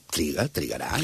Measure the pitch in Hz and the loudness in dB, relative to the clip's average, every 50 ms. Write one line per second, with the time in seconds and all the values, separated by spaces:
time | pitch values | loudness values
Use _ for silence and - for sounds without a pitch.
0 | - - - 85 78 73 71 80 120 151 - - 71 60 58 62 - 58 - - | -8 -4 -2 0 0 2 2 0 0 0 0 -2 -2 -2 -4 -4 -2 -2 0 0